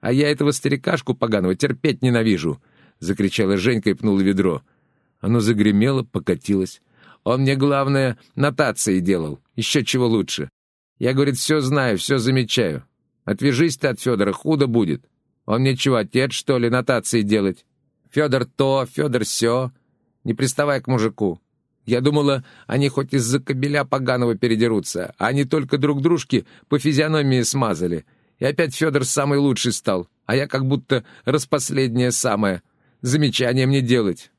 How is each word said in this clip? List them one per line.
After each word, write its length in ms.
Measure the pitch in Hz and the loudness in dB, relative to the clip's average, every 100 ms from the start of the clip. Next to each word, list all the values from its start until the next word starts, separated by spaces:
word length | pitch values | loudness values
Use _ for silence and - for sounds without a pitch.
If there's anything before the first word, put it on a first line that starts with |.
«А 120 | - | 0
я 180 | 131 147 | 0 2
этого 200 | 151 147 | 2 0
старикашку 640 | 131 143 139 - 165 - | 0 -2 -2 -2 -4 -2
поганого 400 | 123 120 107 92 | -4 0 0 0
терпеть 480 | 92 143 123 156 123 | 0 -2 0 -2 0
ненавижу!» — 600 | 127 120 113 95 80 69 _ _ _ _ | 2 2 2 2 0 -6 _ _ _ _
закричала 560 | 82 95 98 - 95 98 | -6 0 0 0 0 2
Женька 340 | 95 117 101 | 0 0 0
и 40 | |
пнула 260 | 95 110 98 | 0 0 2
ведро. 420 | 98 95 92 78 _ _ _ _ _ _ | 2 2 0 0 _ _ _ _ _ _
Оно 200 | 95 117 | 0 0
загремело, 640 | 107 110 104 101 117 135 | 2 2 4 4 2 0
покатилось. 760 | 113 - - 85 - 101 92 - _ _ - - | -4 -6 -2 -4 0 -2 -2 -6 _ _ -20 -10
«Он 180 | - 123 | -2 0
мне, 120 | 135 | 0
главное, 640 | 135 139 139 139 139 131 113 _ | 0 0 0 0 0 0 -4 _
нотации 680 | - 143 131 139 107 - 92 | -2 -2 0 -2 0 0 0
делал. 400 | 87 92 80 71 _ | 2 0 -2 -10 _
Ещё 280 | - 110 147 | -8 -2 -2
чего 240 | 117 131 123 | 0 0 2
лучше. 420 | 113 95 - 69 _ _ _ _ _ | 0 -2 -6 -8 _ _ _ _ _
Я, 140 | 123 | -2
говорит, 240 | 131 143 135 | 0 0 0
всё 240 | - 156 | 0 0
знаю, 380 | 131 143 127 98 | 2 0 0 0
всё 200 | - 135 | 0 0
замечаю. 680 | 117 131 117 - 104 76 - _ _ _ | 2 0 0 0 -2 -4 -10 _ _ _
Отвяжись 520 | - 101 135 123 165 131 | -6 -2 0 2 0 0
ты 120 | 143 | -4
от 120 | 120 | -2
Фёдора, 320 | - 113 101 | -2 0 0
худо 340 | 95 151 156 139 | -2 -2 0 2
будет. 420 | 117 95 69 _ _ _ _ | 2 2 -2 _ _ _ _
Он 160 | - 113 | -4 0
мне 160 | 131 131 | 0 0
чего, 200 | - 123 | 0 0
отец, 360 | 104 135 131 | 0 0 -2
что 260 | 131 - 135 | -4 -2 0
ли, 120 | 117 | 2
нотации 520 | 123 117 127 - 120 | 0 0 0 2 0
делать? 420 | 101 107 98 90 _ _ _ _ _ | 2 2 2 -2 _ _ _ _ _
Фёдор 340 | - 151 131 | -2 2 0
то, 420 | 123 _ 135 135 123 | -2 _ 0 2 -2
Фёдор 380 | - 147 123 | -4 -2 0
сё. 480 | 107 - 117 123 127 - _ _ _ _ | -2 -2 0 0 -4 -10 _ _ _ _
Не 100 | - | -8
приставай 460 | 117 131 - 147 139 | -2 -2 0 -2 -2
к 60 | 131 | 0
мужику. 540 | 127 110 - 104 85 _ _ _ _ | 0 0 0 -4 -4 _ _ _ _
Я 160 | - 120 | -2 0
думала, 440 | 135 147 143 135 127 - - | 2 2 2 0 -4 -20 -4
они 220 | 127 139 | 0 0
хоть 240 | 135 131 | -2 -2
из-за 280 | 139 117 139 | -2 0 -2
кобеля 440 | 135 135 139 147 | -2 -4 -2 -2
поганого 520 | 135 135 127 127 120 110 | -2 -2 0 0 0 0
передерутся, 760 | 123 113 117 110 87 87 87 - | 0 2 2 0 -2 -8 -8 -4
а 100 | 104 | -2
они 160 | 139 | 0
только 340 | 135 160 135 147 | 0 -2 -2 -2
друг 220 | 143 143 | 0 0
дружке 460 | 143 170 - 123 - - _ | 0 0 0 -2 -2 -18 _
по 100 | 147 | -2
физиономии 640 | 147 143 156 156 139 131 | 0 0 2 0 2 2
смазали. 640 | 117 135 117 82 87 85 - _ _ _ | 0 0 -2 -2 -2 -4 -8 _ _ _
И 60 | |
опять 300 | 135 143 160 | -4 0 -2
Фёдор 300 | - 160 139 | 0 0 0
самый 340 | 131 - 143 143 | 0 -2 0 2
лучший 340 | 143 123 120 | 2 0 -2
стал, 360 | 107 - 95 87 _ - | -2 -2 -2 -4 _ -4
а 100 | 123 | -2
я 100 | 139 | -2
как 200 | 135 131 | -2 0
будто 380 | 139 - 131 - - | -2 0 -2 -2 -12
распоследняя 840 | - 147 - 147 135 139 131 117 123 | -2 -2 0 -4 -2 -2 0 0 0
самая. 520 | 120 131 104 104 90 _ _ _ _ | 0 -2 0 0 -2 _ _ _ _
Замечания 680 | 123 143 147 - 127 127 131 | -2 0 0 0 0 0 2
мне 140 | 139 | 2
делать». 500 | 123 123 104 85 - | 2 2 2 -4 -10